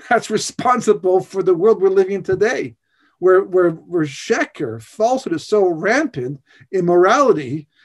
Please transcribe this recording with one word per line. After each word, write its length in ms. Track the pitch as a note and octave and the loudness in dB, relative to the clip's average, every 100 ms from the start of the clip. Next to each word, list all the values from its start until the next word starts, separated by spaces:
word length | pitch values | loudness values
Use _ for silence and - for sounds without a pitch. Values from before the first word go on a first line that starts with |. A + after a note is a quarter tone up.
| - | -2
that's 200 | A3+ - | -2 0
responsible 920 | A3 - - B3 B3 A3 G3+ F#3 F#3 | -4 -4 -4 0 0 2 0 2 0
for 240 | F3+ F#3+ | 0 -4
the 100 | F#3 | 0
world 280 | E3+ G#3+ G3+ | 2 2 2
we're 80 | F#3+ | 2
living 240 | F#3+ F#3+ | 2 0
in 100 | G3 | -2
today, 540 | F#3 F#3 G#3+ C4 C#3 - _ _ _ _ | -4 -2 -2 -2 -8 -14 _ _ _ _
where, 260 | F3+ F#3 | 2 2
where, 280 | G3+ F#3 F3 | 2 2 0
where 340 | E3 - E3+ D3+ | -2 -6 -4 -4
sheker, 760 | C3+ - A#3+ D#4 - C3+ A2+ | -6 -4 -2 -2 -6 -8 -8
falsehood 520 | - - A3+ C4 - | -16 -2 0 0 -2
is 120 | E3 - | -6 -2
so 220 | G#3 F#3 | 2 2
rampant, 720 | D#3+ F#3+ B3+ D#4 C#3+ B2+ C#3+ _ _ _ | 0 0 0 -2 -6 -8 -10 _ _ _
immorality 960 | F#3+ F3 F3 F#3 C4 C4 D#3 B2+ D3+ D3 _ | -4 2 2 4 4 2 0 -2 -10 -10 _